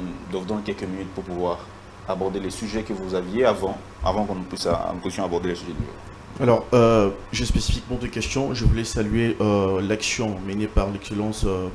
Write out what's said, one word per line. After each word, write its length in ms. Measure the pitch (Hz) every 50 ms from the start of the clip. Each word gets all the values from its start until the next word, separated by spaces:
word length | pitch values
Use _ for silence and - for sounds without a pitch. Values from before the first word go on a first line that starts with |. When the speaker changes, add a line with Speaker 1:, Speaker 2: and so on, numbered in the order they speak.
| 92 87 82 - - 87
Speaker 1:
je 40 | 95 92
vous 80 | 90
donne 160 | 92 107 107
quelques 220 | 101 104 101 - 104
minutes 280 | 92 92 98 95 95 -
pour 100 | 95 90
pouvoir 340 | 90 87 87 90 87 87 - - - - - - - - - - -
aborder 320 | 95 92 95 95 92 98
les 100 | 95 90
sujets 320 | - - 113 104 104 110
que 120 | 104 - 107
vous 200 | 92 95 92 92
aviez 300 | 92 90 90 98 120 127
avant, 320 | 117 104 - 95 95 98 - - - - -
avant 220 | - 92 95 107 104
qu'on 120 | 104 98
puisse, 300 | 92 90 - 95 95 -
nous 340 | 87 85 85 87 - - 87
puissions 240 | - 95 92 - 95
aborder 240 | 87 87 85 87 90
les 40 | 85
sujets 180 | - - 90
du 120 | 80 73 -
jour. 100 | - - - - - - - - - - -
Speaker 2:
Alors, 240 | 143 120 113 110 - -
euh, 380 | 123 123 117 113 113 110 101 98 98 - - -
j'ai 140 | - 110 120
spécifiquement 540 | 110 - - - - - 120 - - 127 -
deux 80 | 123 120
questions. 460 | - 117 107 - - 135 139 135 127
Je 100 | 113 113
voulais 200 | 110 113 113 113
saluer, 520 | - - 120 107 104 107 117 117 117 - -
euh, 400 | 107 104 101 101 98 95 95 95
l'action 520 | 98 95 107 107 - - - - 117 110 98 92 95
menée 200 | 98 98 104 107
par 240 | 104 - 104 98 101
l'excellence, 540 | 101 98 - - 107 104 104 110 110 - -
euh, 240 | 101 95 92 92 90